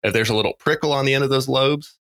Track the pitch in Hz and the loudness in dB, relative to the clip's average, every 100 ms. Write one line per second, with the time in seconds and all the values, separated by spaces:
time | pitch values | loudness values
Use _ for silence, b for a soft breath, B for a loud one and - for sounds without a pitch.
0 | 110 107 110 110 107 - - 156 156 139 | 0 0 0 0 -2 -2 -2 0 0 0
1 | 135 135 135 135 135 131 135 147 - _ | 0 0 2 0 0 0 0 0 -6 _